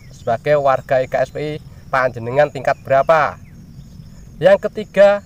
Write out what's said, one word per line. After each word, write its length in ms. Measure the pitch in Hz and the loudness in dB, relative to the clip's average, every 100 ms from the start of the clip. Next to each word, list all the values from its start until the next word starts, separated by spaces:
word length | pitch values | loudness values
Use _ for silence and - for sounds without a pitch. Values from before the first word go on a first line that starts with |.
| - | -20
sebagai 480 | - - 117 147 147 | -12 -6 -4 0 0
warga 400 | 139 123 - 131 | 2 0 0 -2
I 80 | 131 | -2
K 160 | 127 | -2
S 80 | 131 | -4
P 60 | 139 | -6
I, 120 | 151 151 - - - | -10 -10 -14 -20 -6
panjenengan 560 | 135 127 123 117 135 147 | -2 -2 -4 -4 0 0
tingkat 240 | 139 127 135 | -2 -4 -4
berapa. 560 | - 135 135 160 135 - - - - - - - - - - - | -2 0 2 2 0 -4 -16 -20 -20 -20 -20 -20 -20 -20 -20 -2
Yang 240 | 165 196 - | 2 2 0
ketiga 560 | - 196 190 202 202 | -8 -6 2 4 4